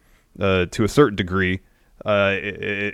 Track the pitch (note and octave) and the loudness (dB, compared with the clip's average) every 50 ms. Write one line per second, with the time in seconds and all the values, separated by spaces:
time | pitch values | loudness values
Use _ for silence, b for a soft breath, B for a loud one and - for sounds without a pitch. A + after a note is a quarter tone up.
0 | _ _ _ _ _ _ _ - F#2+ G2 F#2+ F#2 F2+ F2 - - A2+ G2+ - - | _ _ _ _ _ _ _ -4 -2 0 2 2 0 -2 -2 -2 -2 0 6 4
1 | D3 B2 G2+ F#2 G2+ E2+ F#2 F#2+ F#2+ F2+ F#2 F#2+ - _ _ _ _ _ _ _ | 4 4 4 -2 -4 -2 0 0 0 0 -2 -4 -8 _ _ _ _ _ _ _
2 | - - G#2 G2+ G2+ G2 G2 F#2+ D#2+ G2+ F#2+ - G2 G2 G2+ G2 G2+ G#2 | -4 0 2 2 2 2 0 -2 -4 -8 -8 -8 -6 -6 -6 -4 -6 -6